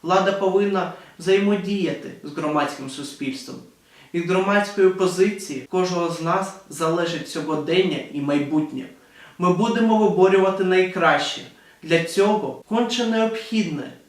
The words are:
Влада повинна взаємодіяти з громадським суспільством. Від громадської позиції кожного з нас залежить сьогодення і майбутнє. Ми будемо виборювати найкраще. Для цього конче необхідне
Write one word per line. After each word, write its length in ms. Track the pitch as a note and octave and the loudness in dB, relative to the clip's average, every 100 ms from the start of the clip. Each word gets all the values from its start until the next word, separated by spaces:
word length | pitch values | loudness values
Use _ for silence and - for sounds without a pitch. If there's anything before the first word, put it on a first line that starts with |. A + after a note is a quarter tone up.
Влада 300 | E3 F#3+ F#3+ | 2 2 2
повинна 640 | - F#3+ F#3+ G3+ F#3+ F3 - - - | 2 2 2 2 0 -4 -10 -20 -8
взаємодіяти 920 | F3 G3 G3+ G3+ F#3 G3+ E3 - - - | 2 4 4 0 -2 -2 -2 -4 -10 -14
з 80 | D3 | -12
громадським 580 | D3 D3+ D3+ C#3+ - C3+ | -6 -2 0 -2 -6 -12
суспільством. 680 | - C#3 - C3+ B2+ - - - _ _ - - | -12 -14 -8 -8 -8 -12 -16 -18 _ _ -20 -8
Від 160 | E3+ E3+ | -6 0
громадської 600 | F#3+ F#3+ G3+ G3+ - F#3 | 0 2 0 0 4 2
позиції 800 | F#3 F#3 F3 G3+ G3+ - C3 - | 4 0 2 2 2 -8 -10 -4
кожного 400 | F#3 F3+ F3 E3+ | -2 0 0 -2
з 120 | D#3+ | -2
нас 320 | D#3+ F#3 F#3+ - - | -2 -2 -2 -10 -16
залежить 600 | D3+ D#3+ E3+ E3+ D3 C3+ | -4 0 0 -2 -4 -8
сьогодення 680 | D#3+ F#3 D3+ C#3+ F#3 F#3 C#3 - | -8 -4 -4 0 2 2 -2 -6
і 80 | C#3+ | -6
майбутнє. 640 | C#3 C#3+ C#3 D#3 - C3 - - _ - - - | 0 0 0 0 -2 -8 -12 -20 _ -20 -20 -2
Ми 160 | F3+ | 0
будемо 440 | F3+ A3+ A#3 A3+ A3 | 2 2 2 2 4
виборювати 640 | G3+ E3+ F#3+ F#3+ F#3+ F#3+ | 4 6 6 6 4 2
найкраще. 800 | F#3 F#3 F#3 - D#3+ C#3+ C#3+ - - - - _ | 2 2 2 2 2 2 -2 -8 -14 -20 -20 _
Для 200 | D#3+ E3 | 0 0
цього 600 | E3 G3 G3+ G#3+ C3+ - - | 2 0 2 2 -2 -10 -4
конче 360 | A3+ A#3+ - A3+ | -2 0 -2 0
необхідне 840 | A3+ A3 - - A3 F3 C#3 B2 - | 0 0 -2 -4 -2 -2 -4 -10 -14